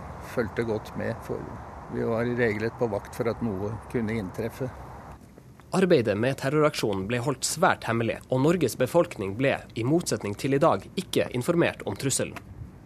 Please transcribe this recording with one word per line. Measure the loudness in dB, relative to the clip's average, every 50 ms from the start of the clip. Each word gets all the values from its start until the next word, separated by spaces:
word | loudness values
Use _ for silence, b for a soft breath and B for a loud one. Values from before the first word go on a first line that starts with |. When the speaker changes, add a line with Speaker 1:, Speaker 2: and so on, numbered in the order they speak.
| -10 -10 -12 -12 -12 -4 -2
Speaker 1:
fulgte | -2 -2 0 -2 -2 0 0
godt | -2 -2 -4 -6 -6 -4
med, | -4 -4 -4 -6 -6
for | -6 -6 -6 -6 -8 -10 -12 -12 -14 -14 -14 -12 -8 -4
vi | -2 0
var | 0 0 0 0 0 2
regelrett | 4 4 4 4 2 0 -2 0 0
på | 0 0
vakt | 0 -2 -4 -6 -6
for | -2 -2 0 0
at | 0
noe | 0 -2 0 -2 -2 -4 -4 -6 -8 -4
kunne | -2 -2 0 0 0
inntreffe. | -2 -4 -4 -4 -4 -4 -4 -4 -6 -6 -6 -6 -10 -14 -14 -16 -16 -16 -16 -18 -18 -20 -20 -20 -20 -20 -20 -20 -20 -10 -2 2
Speaker 2:
Arbeidet | 2 6 6 6 6 6 4 2 2
med | 2 0 0
terroraksjonen | 0 -2 0 4 4 4 4 2 2 0 0 0 0 0 0
ble | -2 0 0
holdt | -2 -2 -2 -2 -4
svært | 0 4 4 4 4 2 0 0
hemmelig, | 0 2 0 0 -2 -4 -2 0
og | 2 4 4
Norges | 4 4 4 2 0 2
befolkning | 0 0 2 4 4 2 2 0 -4 -4 -4 -2 0
ble, | 2 2 0 0 -4 -8 -6
i | -4 0
motsetning | 2 2 2 2 0 -2 -2 -2 -4 -4
til | -4 0 0 2 4
i |
dag, | 6 4 4 2 0 -4 -6
ikke | -6 -6 0 0 0 2 2 0
informert | 0 0 2 4 4 4 2 2 -2 -4
om | -6 -4
trusselen. | -2 -2 0 0 0 -2 -4 -6 -10 -14 -14 -14 -14 -14 -16 -16 -18 -16